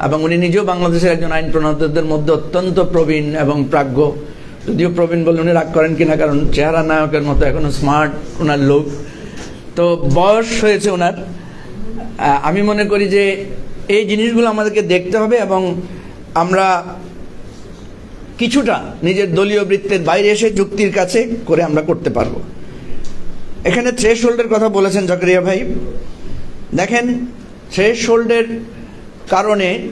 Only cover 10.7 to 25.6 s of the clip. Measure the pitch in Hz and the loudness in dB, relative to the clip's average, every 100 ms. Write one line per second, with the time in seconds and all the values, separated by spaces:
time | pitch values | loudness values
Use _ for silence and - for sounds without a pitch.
10.7 | 202 208 180 175 175 - - - - - | 2 2 0 0 -2 -8 -12 -14 -16 -12
11.7 | - - - - - 143 139 143 185 208 | -8 -6 -6 -8 -2 2 2 2 0 2
12.7 | 208 202 202 202 196 196 190 - - - | 2 2 0 2 2 2 0 -6 -8 -8
13.7 | - - 202 208 214 233 233 233 214 214 | -6 0 0 2 0 2 2 2 2 0
14.7 | 208 180 180 180 214 214 240 190 190 185 | 0 2 0 0 0 2 2 2 0 0
15.7 | 175 - - - - - 165 175 190 190 | -2 -6 -12 -14 -16 -6 -2 2 2 2
16.7 | 180 175 - - - - - - - - | 0 -2 -12 -14 -14 -14 -14 -14 -16 -16
17.7 | - - - - - - - 233 254 233 | -16 -16 -16 -16 -16 -12 -4 0 2 2
18.7 | 160 95 - 165 180 196 165 202 208 196 | 0 -2 -4 -2 0 0 2 2 2 2
19.7 | 196 196 196 156 180 208 208 220 196 196 | 0 0 -2 2 2 4 2 2 0 -2
20.7 | 208 202 196 180 226 240 233 - 160 165 | 0 0 2 0 0 0 -2 0 0 2
21.7 | 151 156 165 - 117 113 - - - - | 2 0 -2 -2 0 -2 -2 -8 -10 -12
22.7 | - - - - - - - - - - | -10 -4 0 0 -2 -2 -2 -4 -4 0
23.7 | 202 247 240 214 226 240 233 233 214 220 | 0 0 0 2 2 2 2 2 2 2
24.7 | 202 196 190 190 180 180 185 180 190 | 2 2 2 0 0 4 4 2 0